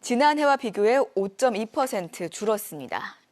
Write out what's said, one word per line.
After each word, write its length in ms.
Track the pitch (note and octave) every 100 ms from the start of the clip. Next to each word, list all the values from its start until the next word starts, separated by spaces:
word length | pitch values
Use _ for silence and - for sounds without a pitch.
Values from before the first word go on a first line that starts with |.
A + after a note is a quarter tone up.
지난해와 560 | - A#3+ D4 D4+ D4 C#4
비교해 420 | B3 G3 G#3 C4 -
오점이 520 | - G3 - B3+ G#3 A3
퍼센트 600 | - C4 G#3+ E3+ - E3+
줄었습니다. 920 | - G#3 G#3 - D3+ B2+ F2+ - - _